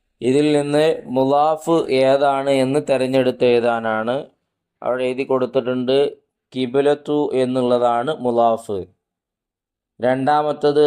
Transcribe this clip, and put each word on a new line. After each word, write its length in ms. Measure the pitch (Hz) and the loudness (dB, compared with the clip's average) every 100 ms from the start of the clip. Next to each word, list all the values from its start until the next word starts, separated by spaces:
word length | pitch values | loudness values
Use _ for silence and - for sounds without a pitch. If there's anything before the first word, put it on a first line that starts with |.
| _ _ | _ _
ഇതിൽ 260 | 113 135 151 147 | 0 2 2 0
നിന്ന് 280 | 143 147 156 - - 127 | 0 0 0 0 -4 -2
മുലാഫ് 600 | 135 143 151 156 - 165 - 131 131 | 0 2 2 0 0 -2 0 2 2
ഏതാണ് 480 | 139 143 135 139 135 | 2 2 0 0 0
എന്ന് 180 | 131 147 147 | 0 0 0
തിരഞ്ഞെടുത്ത് 580 | 131 131 131 127 123 127 | 0 0 0 0 2 2
എഴുതാനാണ്. 640 | 120 117 117 113 110 110 135 - _ _ _ _ _ | 2 2 -2 -2 -2 -2 -6 -8 _ _ _ _ _
അവിടെ 220 | - 127 127 | -6 -4 -2
എഴുതി 160 | 127 135 | -4 -2
കൊടുത്തിട്ടുണ്ട്, 640 | 131 127 135 120 127 123 135 143 - _ _ _ | -2 0 -2 -2 -2 0 0 0 -4 _ _ _
കിബിലത്തു 680 | 127 127 135 139 143 147 147 147 127 | -6 -2 0 0 0 -2 -2 0 0
എന്നുള്ളതാണ് 680 | 127 127 123 123 120 117 131 156 123 | -2 0 0 2 2 0 -2 -4 -2
മുലാഫ്. 540 | 117 117 113 - 98 90 _ _ _ _ _ _ _ _ _ _ - | 2 2 0 -4 -8 -10 _ _ _ _ _ _ _ _ _ _ -6
രണ്ടാമത്തത്, 840 | 120 131 135 147 151 143 147 143 | -2 0 0 0 0 -2 0 4